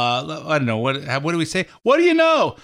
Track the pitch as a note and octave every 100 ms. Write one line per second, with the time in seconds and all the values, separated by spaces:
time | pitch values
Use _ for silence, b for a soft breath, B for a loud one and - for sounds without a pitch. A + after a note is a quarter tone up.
0 | A#2+ B2 D3 D#3 D3+ D#3 B2+ A2 B2 C3+
1 | C#3+ C3 D3 E3+ D#3 F#3 F3+ B A3 C#4+
2 | F4 E4 D#4+ D#4+ E3+ -